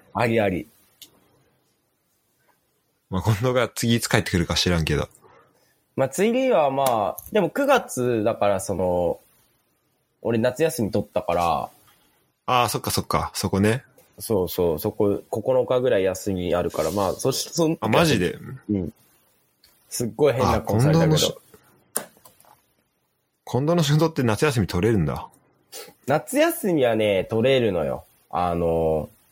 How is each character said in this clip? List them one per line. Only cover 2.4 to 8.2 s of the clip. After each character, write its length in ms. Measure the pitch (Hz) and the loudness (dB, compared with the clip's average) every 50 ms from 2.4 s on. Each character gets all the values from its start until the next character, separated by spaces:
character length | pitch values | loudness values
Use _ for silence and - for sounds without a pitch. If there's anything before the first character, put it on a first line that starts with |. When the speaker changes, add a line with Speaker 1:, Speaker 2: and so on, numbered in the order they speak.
| _ _ _ _ _ _ _ _ _ _ _ _ _ - | _ _ _ _ _ _ _ _ _ _ _ _ _ -6
Speaker 2:
ま 100 | 95 92 | -4 -2
あ、 20 | |
今 140 | 85 110 110 98 | 0 0 0 0
度 100 | 120 127 123 | 2 0 2
が 140 | 127 117 | 2 0
次 280 | 104 - - - 117 117 | 0 -2 -2 0 0 0
い 40 | 117 | 0
つ 80 | - | 0
帰 100 | - - | 2 2
っ 60 | 117 90 | 2 2
て 80 | - | 2
く 60 | - | 0
る 80 | 90 85 | 0 0
か 100 | - 85 | 0 0
知 140 | - - 90 | 0 0 2
ら 100 | 87 82 | 2 2
ん 60 | 78 | 2
け 100 | 76 76 | 0 0
ど。 140 | 71 71 - _ - _ - - - _ _ _ _ _ _ _ _ _ _ - | -2 -2 -4 _ -20 _ -20 -20 -20 _ _ _ _ _ _ _ _ _ _ -4
Speaker 1:
ま 80 | - 135 | -2 -2
あ、 40 | 131 | -2
次 400 | - - 190 226 233 254 262 262 | 0 0 0 0 2 2 2 2
は 220 | 233 175 151 139 | 2 2 2 2
ま 460 | 135 139 139 135 120 110 101 92 - - | 0 0 0 2 2 0 0 -2 -4 -8
あ、 40 | - - - | -10 -4 -2
で 80 | 214 | 0
も 80 | 185 160 | 0 0
九 160 | - - 285 | -2 -2 0
月 580 | 269 269 240 - - - 127 123 123 120 110 | 2 2 2 0 -2 -6 -2 -2 0 0 0